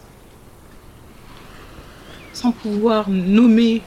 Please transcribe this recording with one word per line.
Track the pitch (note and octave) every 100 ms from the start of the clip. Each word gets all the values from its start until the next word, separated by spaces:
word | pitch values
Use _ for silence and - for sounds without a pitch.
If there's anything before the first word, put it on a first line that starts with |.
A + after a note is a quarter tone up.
| - - - - - - - - - - - - - - - - - - - - - - -
Sans | - A#3+
pouvoir | A#3 G#3+ G#3 A3+ G#3+ G3+
nommer | F#3+ F3+ G#3 A#3+ A3 A#3 A3